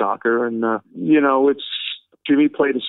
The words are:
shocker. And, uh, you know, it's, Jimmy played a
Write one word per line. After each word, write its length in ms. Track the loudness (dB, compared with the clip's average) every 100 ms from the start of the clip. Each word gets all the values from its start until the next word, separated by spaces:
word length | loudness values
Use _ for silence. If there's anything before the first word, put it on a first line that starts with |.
shocker. 460 | -4 -2 0 0 -2
And, 180 | -2
uh, 160 | -4 -4 -8
you 260 | -8 2 2
know, 280 | 4 4 2
it's, 140 | 0 -6 -12 -12 -14 _ _ 0
Jimmy 220 | 2 2
played 260 | 2 -2
a 40 | -2